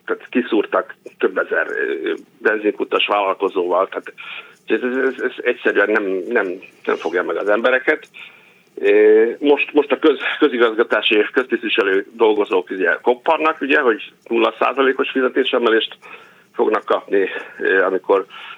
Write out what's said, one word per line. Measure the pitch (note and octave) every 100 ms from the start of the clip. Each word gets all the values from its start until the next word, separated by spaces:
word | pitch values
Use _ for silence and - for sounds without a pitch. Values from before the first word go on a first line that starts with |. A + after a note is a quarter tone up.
| -
tehát | F2+ -
kiszúrtak | B2+ B2 A2 - F#2+ - - - -
több | A2 F#2+
ezer, | - E2+ -
ö, | - - C#2 - - - _
benzinkutas | - G#2+ G#2 G2 F#2+ G2+ -
vállalkozóval, | G2+ G2 F#2+ F#2+ F#2 F2 F2+ F#2+
tehát | - - - - - - - -
ez, | A2+ B2
ez, | B2+ C3
ez, | C3
ez | B2+ - B2
egyszerűen | B2 A2 G#2 G2+
nem, | G#2+ G2 F#2+ F2+
nem, | A#2+ F#2+ F2+ - _ -
nem | -
fogja | D#2+ F2
meg | E2 E2+
az | F#2+
embereket. | G#2+ B2 B2+ - D3 - - - - - _ _ -
Ö, | G2+ G#2 G#2+ G#2+ A#2 -
most, | C#3+ C#3 -
most | D3 C#3+
a | C3
köz-, | D#3+ C3+ - -
közigazgatási, | D3+ A#2+ A#2 A2 A#2 A2+ - G#2+ G#2
köztisztviselő | - B2 A2+ G#2+ - G2 F#2+ -
dolgozók | A2+ A2+ G#2 G2+ F#2+ F2
ugye | F#2+ E2+ E2
koppannak, | - B2 - D3+ D#3+ D#3
ugye, | C#3 D3+
hogy | B2+ G#2 - _ -
nulla | A#2 A2+ -
százalékos | B2 B2+ C3 C3 C3+
fizetésemelést | C3+ B2 C#3 C3 B2+ A#2+ A2 - - - - - _ _
fognak | - A2+ G#2+ -
kapni, | G2+ - G2 F#2+ - - -
ö, | G2 F#2+
amikor | F#2 F#2 - G2 F#2+ - -